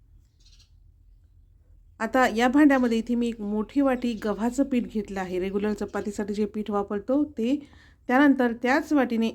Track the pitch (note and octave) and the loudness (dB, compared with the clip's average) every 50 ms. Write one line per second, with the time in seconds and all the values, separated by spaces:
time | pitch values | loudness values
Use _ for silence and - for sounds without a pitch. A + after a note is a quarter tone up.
0 | _ _ - - _ _ _ _ _ _ - _ _ _ _ - _ - _ _ | _ _ -20 -20 _ _ _ _ _ _ -20 _ _ _ _ -20 _ -20 _ _
1 | _ - - _ _ _ _ _ - _ _ _ _ _ - - - - - - | _ -20 -20 _ _ _ _ _ -20 _ _ _ _ _ -20 -20 -20 -18 -10 -6
2 | A3 A3+ - C4 B3+ G#3+ G#3 A3 A#3+ B3+ B3+ D4 D#4 C#4+ C#4 C4 B3 A#3+ A#3 A3+ | -4 0 2 2 2 2 2 2 2 4 4 6 6 6 6 4 2 2 0 0
3 | A3 - A#3+ A#3 A#3+ A#3 A3+ - G#3 G3+ G#3+ G#3+ G#3+ - - C#4+ C#4 C4+ B3+ B3 | -2 -2 -2 -2 -2 -2 -4 -6 -6 -4 -4 -4 -4 -2 0 0 2 2 0 0
4 | B3 A#3+ A#3 G3 - G#3+ G3+ F#3+ A3 A#3+ A#3+ C4+ C#4 C#4 C4 A#3+ G3+ F#3 - G#3+ | -2 -4 -4 -4 -4 -4 -4 -2 -2 -2 0 0 0 0 0 -2 -2 -2 -6 -6
5 | G3+ G3+ G3 G3 F#3 F3 F#3 F3+ F#3 G3 F#3+ G#3 G3+ G#3+ G#3 - G#3 G3+ - G3+ | -6 -6 -6 -8 -6 -4 -4 -4 -4 -2 -2 -2 -2 -2 -4 -4 -6 -6 -6 -6
6 | G3 G#3 G3+ - G#3 G3 G#3 G3+ G#3+ G3+ - G#3+ G#3 - G3+ G3+ G3 - G#3 G3+ | -6 -6 -6 -6 -6 -4 -2 -4 -4 -4 -4 -8 -6 -4 -4 -4 -4 -4 -6 -6
7 | G3+ - C4 D4 D4 D4 - - A3 A#3+ C#4+ D4 - - - - - - _ _ | -2 -2 0 0 0 -2 -4 -4 -2 -2 -2 -4 -6 -12 -20 -20 -20 -20 _ _
8 | _ - B3 C4 D4 C#4+ C4 B3+ B3 A#3+ A3+ A#3 - A#3+ C4+ D#4+ D#4 - D#4 D4 | _ 0 4 6 6 6 6 4 2 0 0 0 0 0 0 0 0 2 2 2
9 | B3 A#3 A#3 A3 A3+ A3 | 2 2 0 0 0 -2